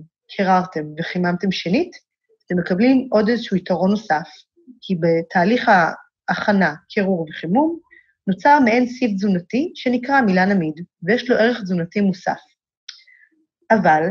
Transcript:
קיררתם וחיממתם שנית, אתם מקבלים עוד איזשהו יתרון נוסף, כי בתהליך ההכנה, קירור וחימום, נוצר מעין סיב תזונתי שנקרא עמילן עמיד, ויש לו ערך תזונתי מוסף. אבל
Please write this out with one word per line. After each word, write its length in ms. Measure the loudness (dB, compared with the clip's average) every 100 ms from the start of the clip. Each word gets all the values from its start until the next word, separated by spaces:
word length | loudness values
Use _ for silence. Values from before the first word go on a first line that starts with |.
| -16 _ _
קיררתם 560 | -4 0 0 0 -8 -10 -10
וחיממתם 540 | -8 -4 -2 -2 -2
שנית, 400 | -4 -2 -2 -2 -10 _ _ _ _ _
אתם 140 | -4
מקבלים 480 | -2 0 2 2 2
עוד 180 | 0 2
איזשהו 280 | -2 -2 -4
יתרון 320 | -2 0 0
נוסף, 380 | 0 -2 -4 -4 -18 _ _ -20 -20
כי 140 | -6 -2
בתהליך 760 | 0 0 0 0 2 2 4 4 4 -4 -16 _ -8
ההכנה, 440 | -4 0 2 0 -2 _
קירור 360 | -4 -2 -2 -6
וחימום, 500 | -10 -2 0 0 -2 -12 _ _ _ -6
נוצר 320 | 0 4 4
מעין 280 | 4 2 0
סיב 240 | -2 -4
תזונתי 600 | -2 0 -2 -2 -4 -4 -6
שנקרא 420 | -4 -4 0 2
עמילן 340 | 2 2 2
עמיד, 220 | 2 -2 -6 -14 _
ויש 260 | -2 -2 0
לו 60 | 2
ערך 260 | 2 0
תזונתי 400 | -4 -4 -4 -2
מוסף. 380 | -2 -2 -6 -8 _ _ _ _ -20 -20 _ _ _ _ _ _ _
אבל 320 | 2 2 2 0